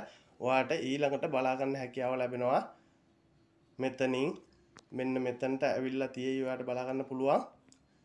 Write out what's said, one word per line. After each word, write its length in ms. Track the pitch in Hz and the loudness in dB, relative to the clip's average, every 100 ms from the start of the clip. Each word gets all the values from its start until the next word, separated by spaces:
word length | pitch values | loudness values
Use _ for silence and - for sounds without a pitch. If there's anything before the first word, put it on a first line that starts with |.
| - - - - | 4 -14 -20 -4
ඔයාට 340 | 123 131 131 160 | 2 4 4 0
ඊළඟට 520 | 127 139 143 139 - | 0 2 2 2 0
බලා 240 | 135 131 131 | 2 2 2
ගන්න 220 | 135 139 | 0 -2
හැකියාව 400 | 127 131 127 127 | -4 -2 -2 0
ලැබෙනවා. 420 | 123 123 123 151 214 - _ _ _ _ _ _ _ _ _ - | -2 0 2 2 0 -8 _ _ _ _ _ _ _ _ _ -4
මෙතනින් 520 | 127 127 131 127 147 202 - _ _ - - | -4 0 0 2 0 -4 -12 _ _ -20 -10
මෙන්න 260 | 123 131 131 | -4 -2 0
මෙතනට 440 | 127 123 135 135 | -2 -2 -2 2
ඇවිල්ලා 440 | 139 107 131 131 131 | 2 2 0 -2 -4
තියෙයි 340 | 127 127 135 | -4 -2 -2
ඔයාට 220 | 131 127 | -2 -4
බලා 200 | 127 123 127 | -4 -4 -2
ගන්න 180 | 131 | -4
පුළුවන්. 380 | 131 131 135 180 - - _ _ _ _ | -4 0 2 2 0 -12 _ _ _ _